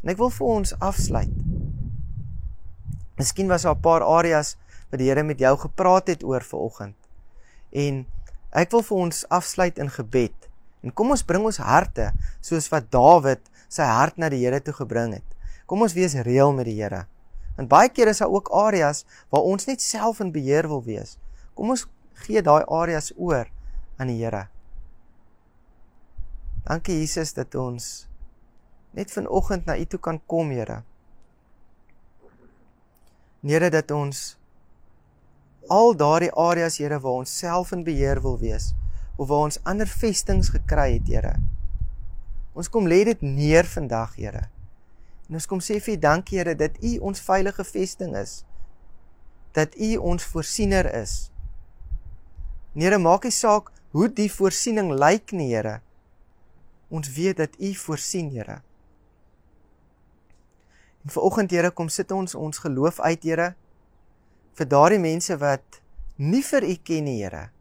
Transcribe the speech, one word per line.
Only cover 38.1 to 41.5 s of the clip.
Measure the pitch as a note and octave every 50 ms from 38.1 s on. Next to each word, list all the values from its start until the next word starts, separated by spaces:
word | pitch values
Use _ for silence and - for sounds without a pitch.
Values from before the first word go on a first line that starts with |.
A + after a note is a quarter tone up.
| C#3 C3+
wil | B2 C3 B2 A#2+
wees, | A#2 A#2 - - - - - - - - - - - - -
of | - C#3+ C3
waar | D3 D3 D3+ D3+
ons | D3+ - -
ander | E3 F#3+ G#3 A3 G3
vestings | - - - A3+ F#3 - - - G3 - - - -
gekry | - - - D#3 D3 C#3+ C3
het, | A#2+ A2+ G#2+ -
Here. | A#2+ A2 - - - - - -